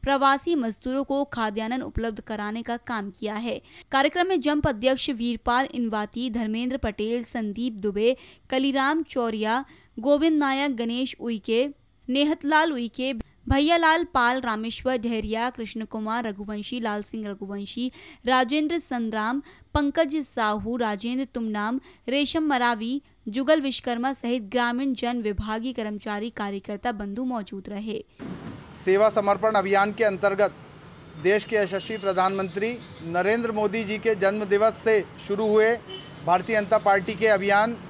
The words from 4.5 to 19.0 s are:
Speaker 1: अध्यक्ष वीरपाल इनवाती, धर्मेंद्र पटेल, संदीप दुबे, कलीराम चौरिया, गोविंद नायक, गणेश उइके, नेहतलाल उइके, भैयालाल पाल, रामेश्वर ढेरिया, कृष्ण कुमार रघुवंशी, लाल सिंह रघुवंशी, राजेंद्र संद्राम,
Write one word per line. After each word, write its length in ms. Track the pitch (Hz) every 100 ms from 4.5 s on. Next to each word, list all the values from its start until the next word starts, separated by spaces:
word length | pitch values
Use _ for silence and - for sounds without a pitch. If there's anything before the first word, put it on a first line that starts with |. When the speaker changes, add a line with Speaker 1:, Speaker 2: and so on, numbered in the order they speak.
| 294 302
Speaker 1:
अध्यक्ष 420 | 220 254 262 -
वीरपाल 560 | 233 240 226 - 240 269
इनवाती, 560 | - 233 214 208 233 254
धर्मेंद्र 480 | 226 214 220 247 262
पटेल, 460 | 233 208 214 240 226
संदीप 480 | 240 214 202 247 214
दुबे, 400 | 208 196 226 254 - - _
कलीराम 520 | 254 277 269 269 320
चौरिया, 600 | 311 269 233 220 214 240 277 - _ -
गोविंद 400 | 240 285 320 311
नायक, 380 | 285 269 285 233
गणेश 400 | 233 240 262 -
उइके, 460 | 240 220 208 226 277 - _ _ -
नेहतलाल 680 | 262 294 320 285 302 330
उइके, 400 | 269 233 - 262 233 - _ -
भैयालाल 560 | 269 294 339 330 320 349
पाल, 280 | 262 240 262
रामेश्वर 560 | 254 220 226 - 254 254
ढेरिया, 520 | 233 226 220 220 240
कृष्ण 360 | 247 220 226 220
कुमार 400 | 226 214 226 233
रघुवंशी, 540 | 196 208 208 208 247
लाल 220 | 226 208
सिंह 240 | 202 226 208
रघुवंशी, 640 | 196 196 202 202 - 247 - - - -
राजेंद्र 540 | 254 247 302 302 339
संद्राम, 640 | - 247